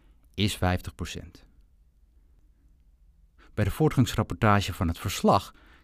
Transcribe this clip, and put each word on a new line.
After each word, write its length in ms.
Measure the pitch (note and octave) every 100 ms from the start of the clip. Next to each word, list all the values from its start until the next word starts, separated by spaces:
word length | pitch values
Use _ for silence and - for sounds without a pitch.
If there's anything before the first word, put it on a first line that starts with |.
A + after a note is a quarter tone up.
| _ _ _
is 220 | - G2+ -
vijftig 380 | F2+ F#2 -
procent. 500 | - E2 - E2 - - _ _ _ _ _ _ _ _ _ _ _ _ _ _ _ _ _ _ _ -
Bij 100 | -
de 60 | G2+
voortgangsrapportage 1040 | - D3+ - A2+ - - - A2 G2+ G2
van 160 | - -
het 100 | -
verslag 560 | - - G#3 G2+ - - - -